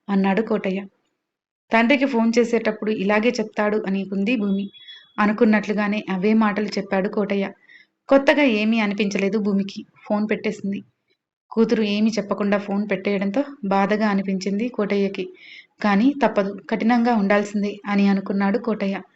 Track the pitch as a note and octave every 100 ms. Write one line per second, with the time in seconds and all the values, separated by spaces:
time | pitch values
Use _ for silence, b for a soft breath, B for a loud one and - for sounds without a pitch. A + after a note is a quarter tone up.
0 | - G3 F#3+ G3 A3 G#3 G3 F#3+ G3 _
1 | _ _ _ _ _ _ - A3+ A#3 C#4+
2 | C4+ A#3+ A3+ A#3 A#3 A#3 A3 G#3+ G#3+ A3
3 | F#3+ G#3 A3+ A#3 G#3+ - G#3 G#3+ F#3+ G3
4 | F#3+ G3 G3 B3 G3+ G3 G3+ B B B
5 | B B G#3 G#3+ A#3 G#3+ G#3 G#3 G#3 G#3
6 | G#3 F#3 G3+ A3 G#3+ G3+ G#3+ G#3 G3 G3
7 | F#3+ - G3 G3+ F#3+ - b b b _
8 | - C#4 C#4 D4 C#4+ G#3+ G#3+ A3+ G#3 G3+
9 | A3 F#3+ G3 G#3+ G#3 G3+ G3 - - _
10 | - G#3 G#3 - - - G3 - - _
11 | _ _ _ _ - - A3+ A3 G#3 G3+
12 | A3 G#3+ G#3 G3 G#3 G3+ G3+ G3 G#3 F#3+
13 | F#3+ G3+ G3 G3+ C#4+ - G3 G3 G3 G#3
14 | G#3+ G3 F#3+ F#3+ G3+ G3+ B3 A#3+ G#3 G3+
15 | G3 G3 F#3 B B B B - G#3 G3+
16 | B3 C#4+ A#3 G#3+ G3 G3+ - A3 A3 A#3+
17 | A#3 A#3 G3 G3+ G#3 G#3 G3+ G3+ - G3+
18 | G3 G3 F#3+ G3+ G3 G3+ G3+ A3 G3 G3
19 | -